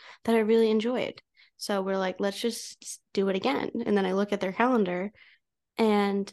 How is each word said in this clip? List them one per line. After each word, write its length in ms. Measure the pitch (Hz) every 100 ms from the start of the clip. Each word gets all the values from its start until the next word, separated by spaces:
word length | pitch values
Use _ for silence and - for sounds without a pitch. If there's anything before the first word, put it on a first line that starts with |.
| - -
that 100 | -
I 40 | 226
really 320 | 214 226 220
enjoyed. 500 | 220 226 254 - - _ _ _ -
So 240 | - 196
we're 160 | 190 190
like, 220 | 185 185
"Let's 200 | 202 196
just 420 | 233 226 - -
s-, 180 | - - _
do 160 | - 196
it 80 | 190
again." 340 | 247 277 - 233
And 100 | 226 202
then 80 | 190
I 60 |
look 200 | 190 202
at 80 | 202
their 120 | 190
calendar 600 | 185 240 240 180 180 202 _ - _ _ _ _ -
and 520 | 220 208 202 202 196